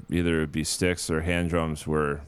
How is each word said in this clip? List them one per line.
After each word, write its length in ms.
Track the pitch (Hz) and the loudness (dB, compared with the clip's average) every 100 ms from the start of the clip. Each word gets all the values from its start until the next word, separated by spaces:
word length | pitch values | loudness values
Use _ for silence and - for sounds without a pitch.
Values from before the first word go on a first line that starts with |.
| - | -2
either 320 | 85 85 80 | 0 2 2
it 100 | 78 | 0
be 120 | 78 | -2
sticks 460 | 76 - 90 87 - | -2 0 0 0 0
or 120 | 80 | -2
hand 280 | 85 87 85 | 0 0 2
drums 360 | 85 80 76 76 | 2 0 -2 -2
were, 340 | 78 76 73 | 0 0 -2